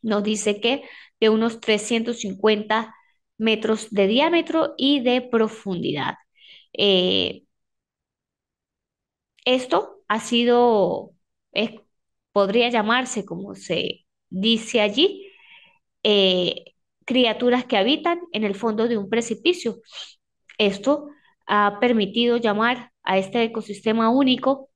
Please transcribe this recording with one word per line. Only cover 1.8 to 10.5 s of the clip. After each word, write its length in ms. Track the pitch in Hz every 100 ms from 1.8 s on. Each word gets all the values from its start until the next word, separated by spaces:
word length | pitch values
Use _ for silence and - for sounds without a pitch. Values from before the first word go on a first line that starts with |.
| 208 233 226 233
cincuenta 760 | 202 185 214 214 214 220 226 - _ _ _ -
metros 540 | 220 220 220 220 -
de 160 | 202 196
diámetro 680 | 233 320 339 330 320 - -
y 260 | 269 285
de 200 | 247 247
profundidad. 920 | 247 233 220 - 202 180 - 147 - - _ _ - - _
Eh, 720 | - 202 185 180 98 87 - _ _ _ _ _ _ _ _ _ _ _ _ _ _ _ _ _ _ _ _ 254
esto 580 | 254 254 330 - - _
ha 120 | 220
sido, 920 | - 233 240